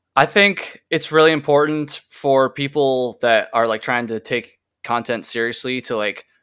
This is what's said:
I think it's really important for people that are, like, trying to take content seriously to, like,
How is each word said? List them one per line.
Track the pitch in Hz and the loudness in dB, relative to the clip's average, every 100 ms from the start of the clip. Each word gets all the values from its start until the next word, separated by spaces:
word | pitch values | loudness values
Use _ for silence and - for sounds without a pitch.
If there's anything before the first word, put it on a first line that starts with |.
| _ - | _ 0
I | 151 | 2
think | 208 202 185 - - _ | 4 2 0 -10 -16 _
it's | 160 - | -4 0
really | 160 160 | 4 4
important | 156 143 143 151 156 143 - _ | 4 2 2 2 -2 -6 -10 _
for | - 143 135 131 | -6 0 2 2
people | - 139 151 139 127 123 - | -2 -4 0 0 0 -2 -2
that | 120 110 - | 2 2 2
are, | 120 117 | 0 0
like, | 107 | -2
trying | - 123 117 | -2 -4 -4
to | 113 | -8
take | - 123 - _ _ _ | -6 -6 -6 _ _ _
content | - 117 113 113 - | -6 -4 -4 -6 -6
seriously | 117 117 117 127 127 | -4 -4 -4 -6 -6
to, | - 113 | -4 -4
like, | 104 98 - _ | -4 -6 -18 _